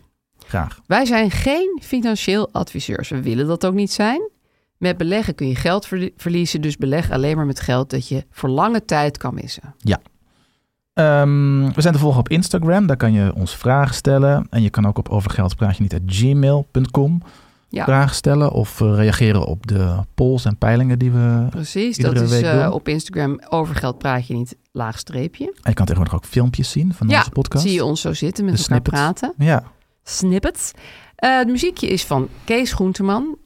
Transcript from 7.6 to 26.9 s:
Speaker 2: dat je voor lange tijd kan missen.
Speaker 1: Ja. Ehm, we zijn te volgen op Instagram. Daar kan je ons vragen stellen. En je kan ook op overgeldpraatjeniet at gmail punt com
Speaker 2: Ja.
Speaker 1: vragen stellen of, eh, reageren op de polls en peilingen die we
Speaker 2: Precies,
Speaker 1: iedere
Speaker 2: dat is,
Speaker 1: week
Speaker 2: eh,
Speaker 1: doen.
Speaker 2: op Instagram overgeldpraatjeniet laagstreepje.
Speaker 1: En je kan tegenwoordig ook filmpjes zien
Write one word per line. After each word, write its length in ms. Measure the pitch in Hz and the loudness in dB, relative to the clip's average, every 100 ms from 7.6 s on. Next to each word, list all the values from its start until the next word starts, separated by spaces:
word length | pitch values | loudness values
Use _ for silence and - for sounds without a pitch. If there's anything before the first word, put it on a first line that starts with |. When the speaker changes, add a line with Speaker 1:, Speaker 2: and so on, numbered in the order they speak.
| - 127 135 | -2 -2 -2
Speaker 2:
dat 180 | 131 - | -6 -6
je 180 | 135 - | -6 -8
voor 180 | - 135 | -6 -2
lange 360 | 135 208 226 - | 0 0 0 0
tijd 320 | 151 147 147 | 0 0 -4
kan 160 | 127 | -8
missen. 420 | 127 120 - - - | -8 -10 -14 -18 -6
Speaker 1:
Ja. 220 | 110 92 - _ _ _ _ _ _ _ _ | -2 -2 -4 _ _ _ _ _ _ _ _
Ehm, 800 | - 156 143 143 143 139 139 135 | 2 4 4 4 4 2 2 2
we 80 | 151 | 2
zijn 120 | 175 | 2
te 60 | 147 | 4
volgen 200 | 151 127 | 4 2
op 100 | 120 | 2
Instagram. 560 | 160 185 180 165 180 - | 0 0 0 2 2 2
Daar 100 | 131 | 2
kan 160 | 113 | 2
je 180 | 107 98 - | 4 2 0
ons 200 | 92 - | -4 -2
vragen 400 | 123 135 139 - | 0 2 2 0
stellen. 520 | 139 139 139 143 - | 2 4 4 2 0
En 120 | 117 | 0
je 80 | 104 | 2
kan 160 | - 104 | 2 0
ook 100 | 101 | 0
op 120 | - | -2
overgeldpraatjeniet 840 | 104 98 - 92 - 104 92 101 | 0 0 0 0 0 0 0 0
at 80 | 82 92 | -2 -2
gmail 640 | 95 127 143 135 143 139 | 2 2 4 4 2 0
punt 200 | 139 127 | -2 0
com 300 | 143 143 170 - - _ _ _ | 2 2 0 -4 -16 _ _ _
Speaker 2:
Ja. 140 | - | -2
Speaker 1:
vragen 320 | 135 135 139 - | 2 4 2 2
stellen 360 | 143 143 147 | 2 4 2
of, 300 | 120 104 - | 0 -2 0
eh, 140 | 107 104 | 2 4
reageren 500 | 107 - 113 101 - | 4 4 2 2 0
op 220 | 85 104 | -4 -2
de 300 | 101 90 92 - - | 0 2 0 -2 0
polls 300 | 127 127 113 | 2 2 0
en 120 | 104 | 0
peilingen 420 | 110 120 127 123 | 2 2 2 2
die 120 | 127 | 2
we 360 | 120 120 117 123 | 2 2 2 0
Speaker 2:
Precies, 480 | - 151 190 240 220 | -4 -6 -4 -2 0
Speaker 1:
iedere 180 | - 123 | 0 2
Speaker 2:
dat 80 | |
is, 60 | 117 | 2
Speaker 1:
week 140 | 120 | 2
Speaker 2:
eh, 200 | 165 156 | 2 2
Speaker 1:
doen. 80 | 156 | 2
Speaker 2:
op 160 | - - | -2 -2
Instagram 520 | 156 - 180 139 139 - | -4 -4 -4 -2 -4 -4
overgeldpraatjeniet 1040 | 160 160 139 131 123 139 127 123 120 123 - _ | -4 -2 -4 -4 -4 -2 -2 -2 -6 -6 -10 _
laagstreepje. 760 | 127 113 - - 131 156 - 330 | -8 -8 -8 -8 -6 -6 -6 -10
Speaker 1:
En 240 | - 123 | -4 0
je 40 | |
kan 120 | - 92 | 2 2
tegenwoordig 300 | 87 85 82 | 2 0 -2
ook 100 | - | -2
filmpjes 460 | 123 123 123 131 | 0 2 0 -2
zien 220 | 147 185 | -2 -2